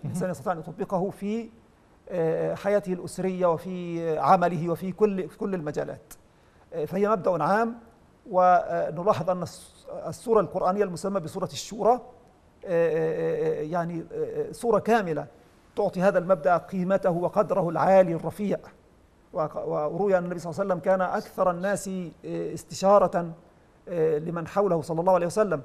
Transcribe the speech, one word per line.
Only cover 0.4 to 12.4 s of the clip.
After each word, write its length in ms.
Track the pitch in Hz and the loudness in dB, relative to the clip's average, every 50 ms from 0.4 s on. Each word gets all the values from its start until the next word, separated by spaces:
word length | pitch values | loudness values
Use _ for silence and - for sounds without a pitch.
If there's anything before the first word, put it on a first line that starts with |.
| 123 190 175 | -4 -4 -4
أن 60 | 160 | -4
يطبقه 500 | 156 175 156 - 185 - 202 175 185 202 | -6 -12 -8 -8 -8 -4 -2 -2 -2 -4
في، 400 | - - 196 202 214 233 226 226 - - _ _ _ _ _ _ _ _ _ - | -6 -6 -6 -4 -4 -4 -6 -8 -14 -20 _ _ _ _ _ _ _ _ _ -8
آه، 460 | 190 175 160 160 165 165 165 160 165 | -4 -2 0 0 0 0 -2 -2 -4
حياته 380 | 170 - 202 208 202 - 180 185 | -4 -2 0 0 0 0 -2 -6
الأسرية 520 | 175 - 135 - - 180 185 185 180 180 | -6 -6 -10 -8 -4 -4 -4 -2 2 2
وفي 720 | 175 165 160 - 185 185 180 175 175 170 165 165 165 156 151 | 2 2 2 -4 -8 -8 -8 -8 -6 -6 -4 -2 -2 -2 0
عمله 500 | 139 143 190 185 180 175 180 156 165 170 | 6 6 6 6 6 2 0 -2 -2 -2
وفي 220 | 170 - 190 190 | -4 -4 -4 -8
كل، 380 | - - 214 208 196 185 165 156 | 0 2 2 2 2 -2 -6 -8
في 80 | - - | -10 -8
كل 180 | 220 202 190 | -6 -6 -4
المجالات. 580 | 175 147 151 139 151 143 147 131 - - _ - - _ _ _ _ _ _ _ _ _ _ - | -4 -6 -6 -4 -4 -6 -6 -8 -14 -16 _ -20 -20 _ _ _ _ _ _ _ _ _ _ -8
آه، 120 | 117 113 | -6 -6
فهي 240 | - 175 196 208 202 | -4 0 0 2 2
مبدأ 340 | 220 185 143 190 180 160 151 | 0 0 2 0 0 2 2
عام، 320 | 165 196 220 233 226 240 - - - - _ _ _ _ _ _ - | 2 2 2 2 0 -4 -8 -16 -20 -20 _ _ _ _ _ _ -2
ونلاحظ 1000 | 185 185 180 180 180 175 - - 170 170 165 - 165 170 175 214 202 - - 180 | 2 4 6 8 6 6 4 2 -2 -2 -2 -4 -4 -2 2 2 2 2 2 -2
أن 140 | 180 180 175 | -2 -2 -2
الس-، 420 | - - - - - _ - - - - - - - | -8 -10 -16 -20 -20 _ -20 -18 -14 -14 -10 -10 -10
السورة 340 | - - - - 226 214 | -10 -10 -2 2 4 4
القرآنية 420 | 180 - - 185 143 180 190 208 202 | 4 2 -2 -2 0 0 2 0 0
المسمى 360 | 185 175 156 - 190 202 196 | -2 -2 -6 -6 -4 -4 -4
بسورة 260 | 160 160 - 185 185 | -6 -6 -8 -8 -8
الشورى، 460 | - 139 - - - 196 233 190 214 | -8 -8 -10 -12 -10 -8 0 2 2
آه، 80 | 254 240 - - - - - _ _ _ | 2 2 0 -12 -20 -20 -20 _ _ _